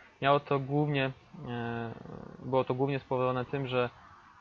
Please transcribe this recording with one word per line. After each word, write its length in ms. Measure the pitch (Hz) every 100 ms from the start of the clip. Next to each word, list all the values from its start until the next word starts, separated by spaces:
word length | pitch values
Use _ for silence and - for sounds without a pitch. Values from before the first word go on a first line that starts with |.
| - -
Miało 180 | 135 143
to 180 | - 139
głównie, 520 | 131 147 151 143 135 135 - - 127
e, 440 | 120 117 117 117 - - - - -
było 260 | 127 131
to 100 | 123
głównie 240 | 127 139 139
spowodowane 460 | - 131 127 127
tym, 220 | 123 139 131
że 240 | 127 123 - - - - -